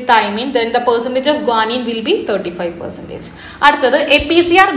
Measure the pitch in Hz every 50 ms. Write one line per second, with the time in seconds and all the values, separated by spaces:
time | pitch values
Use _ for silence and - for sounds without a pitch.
0 | - - 240 220 208 208 208 214 247 285 254 247 226 226 233 240 233 247 233 233
1 | 233 254 254 262 254 294 302 247 - 247 233 220 220 226 233 254 247 233 233 226
2 | 214 285 381 - - - 214 190 185 175 175 - 180 170 170 - - - - -
3 | - - - - - - - - - - - - 277 285 294 285 277 262 254 311
4 | 302 - 269 294 294 - 330 339 339 349 339 370 381 392 302